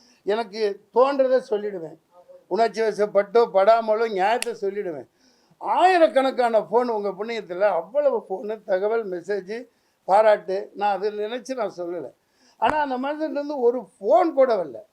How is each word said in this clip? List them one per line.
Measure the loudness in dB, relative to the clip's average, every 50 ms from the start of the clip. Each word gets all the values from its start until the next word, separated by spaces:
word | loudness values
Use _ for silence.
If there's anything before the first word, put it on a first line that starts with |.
| _ _ _ _ -6
எனக்கு | -4 -2 -2 -4 -6 -4 -4 -4 -4 -4 -6 _ _ 2
தோன்றதை | 2 2 4 2 2 2 2 2 0 0 -2
சொல்லிடுவேன். | -4 -4 -4 -6 -8 -10 -12 -12 -14 -18 _ _ _ -20 _ -20 -20 -20 _
உணர்ச்சி | -4 -2 0 0 0 0 -2
வசப்பட்டோ | -2 -2 -2 -2 -2 0 0 0 0 2 4 2 4 4 4
படாமலோ | 4 6 6 4 4 4 0 0 0 0 -2
நியாயத்தை | 0 0 2 2 0 0 -2 -6 -6 -6
சொல்லிடுவேன். | -6 -4 -4 -4 -6 -6 -8 -10 -12 -16 _ _ _ _ _ _ _ _ _ -10
ஆயிரக்கணக்கான | -6 -2 2 4 4 4 6 6 4 4 4 2 0 2 0 0 0 2 2 0
ஃபோன் | 0 2 0 0 0 0
உங்க | -2 -4 -4 -6
புண்ணியத்துல, | -6 -6 -8 -8 -8 -8 -8 -8 -2 0
அவ்வளவு | 0 2 2 0 -4 -2 -2 0 2 2 0 0 -4 -6
ஃபோனு, | -8 -8 -6 -8 -10 -8
தகவல், | -4 -2 0 0 0 0 0 -2 -2 -4
மெசேஜ், | -8 -8 -6 -6 -6 -6 -6 -8 -10 -12 -12 -14 _ _ _ _ _ _ _
பாராட்டு, | 2 4 6 6 6 4 2 0 -4 -6 -6 -6 -8 -8
நான் | -4 -2 -2 -2
அதை | -2 -4 -4 -4 -6
நினைச்சு | -6 -6 -8 -8 -10 -8 -6
நான் | -6 -6 -6 -6
சொல்லலை. | -8 -8 -8 -8 -10 -10 -12 -16 _ _ _ _ _ _ _ _
ஆனா | -2 0 0 2 0
அந்த | -2 -2 -4 -4
மனிதன்லேருந்து | -4 -6 -4 -4 -6 -6 -4 -6 -6 -6 -4 0
ஒரு | 2 2 2 0
ஃபோன் | -4 -12 _ _ 0 2 4 4 4 2
கூட | 2 2 2 4 2
வரல. | 0 -2 -6 -10 -16 -18 _